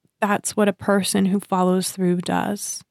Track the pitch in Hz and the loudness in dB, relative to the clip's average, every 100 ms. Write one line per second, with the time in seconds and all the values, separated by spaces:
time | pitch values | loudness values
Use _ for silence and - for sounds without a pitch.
0 | _ - 202 202 - - 202 190 - 202 | _ -4 0 0 -2 0 0 0 0 0
1 | 190 202 190 196 - 185 185 185 185 - | 2 0 2 0 0 0 2 2 0 -2
2 | 185 180 180 180 202 208 - - - | 0 0 0 -2 -2 -4 -8 -12 -16